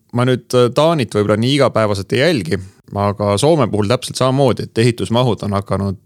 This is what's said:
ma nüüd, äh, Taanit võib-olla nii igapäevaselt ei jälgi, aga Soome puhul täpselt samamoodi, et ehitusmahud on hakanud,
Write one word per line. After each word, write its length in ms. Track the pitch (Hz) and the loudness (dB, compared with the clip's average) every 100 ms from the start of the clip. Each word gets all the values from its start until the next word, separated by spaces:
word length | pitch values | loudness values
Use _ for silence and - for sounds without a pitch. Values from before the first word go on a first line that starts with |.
| _ 120 | _ -2
ma 100 | 123 | 0
nüüd, 200 | 127 - 123 | 0 0 2
äh, 140 | 120 | 2
Taanit 400 | - 156 165 113 | 2 2 2 0
võib-olla 240 | 107 104 107 | 0 0 2
nii 140 | 123 143 | 2 2
igapäevaselt 560 | 123 110 107 98 92 117 | 2 2 0 -2 -2 0
ei 80 | |
jälgi, 340 | 156 147 - 95 95 _ _ | 0 0 -2 -6 -6 _ _
aga 380 | 101 101 98 104 101 | -4 -2 -2 0 2
Soome 300 | 147 170 117 | 2 2 0
puhul 200 | 104 101 | 0 0
täpselt 280 | 127 - - | -2 -4 -2
samamoodi, 480 | 131 131 135 101 107 | 0 2 2 0 -4
et 160 | - | 0
ehitusmahud 640 | 120 117 95 117 127 92 101 | 0 0 -2 0 0 -2 -4
on 100 | 98 | -4
hakanud, 440 | 95 95 98 95 | -2 -4 -4 -6